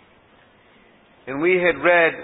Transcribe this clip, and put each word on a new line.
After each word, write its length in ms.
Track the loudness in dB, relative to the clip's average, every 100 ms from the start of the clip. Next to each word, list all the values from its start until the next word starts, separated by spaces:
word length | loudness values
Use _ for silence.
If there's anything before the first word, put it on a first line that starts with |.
| _ _ _ _ _ _ _ _ _ _ _ _ -12
And 160 | -4
we 120 | -2
had 280 | 0 0 0
read 300 | 2 4 2 -2